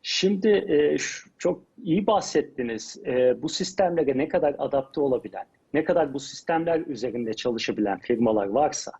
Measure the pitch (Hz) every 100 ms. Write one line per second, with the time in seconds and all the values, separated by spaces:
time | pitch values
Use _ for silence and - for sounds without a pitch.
0 | - - 190 196 214 202 - 147 147 147
1 | - - - _ 175 - _ - 180 175
2 | 202 202 - 151 143 - 120 110 - -
3 | - 127 127 117 151 - 180 - 185 170
4 | 143 131 160 180 160 - 131 139 135 -
5 | 143 123 98 95 - _ _ 143 160 170
6 | 147 135 - - - 160 165 165 165 123
7 | 120 117 113 110 127 117 - 104 101 95
8 | - 117 117 107 98 113 147 - -